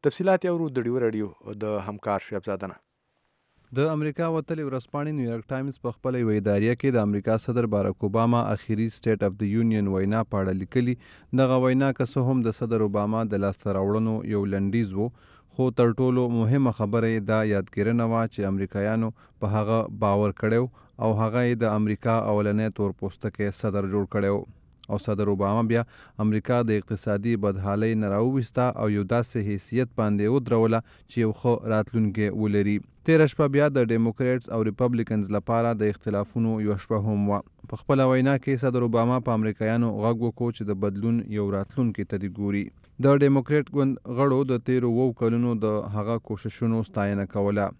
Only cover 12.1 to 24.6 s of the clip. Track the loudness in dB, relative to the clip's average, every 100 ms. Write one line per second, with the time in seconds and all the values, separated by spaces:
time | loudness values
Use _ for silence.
12.1 | 0 0 2 0 -2 -2 0 2 2 0
13.1 | 0 0 0 -2 -2 -2 0 0 0 0
14.1 | -2 -2 -2 0 0 0 0 -2 -2 -4
15.1 | -6 -20 -20 _ -2 -2 4 2 4 2
16.1 | 2 2 2 2 4 2 0 -2 0 0
17.1 | 0 0 0 2 0 -2 -2 0 2 0
18.1 | 0 -2 -2 -2 -2 -2 -2 -2 0 -2
19.1 | -6 -20 _ -2 0 0 0 -2 -2 0
20.1 | 2 2 0 0 0 -2 -8 -20 -4 -2
21.1 | 0 0 0 0 0 0 2 0 0 0
22.1 | 0 2 0 2 0 -2 -2 -4 -2 -8
23.1 | -6 -10 -4 -6 -2 -4 -2 -2 -2 -2
24.1 | 0 0 0 -4 -18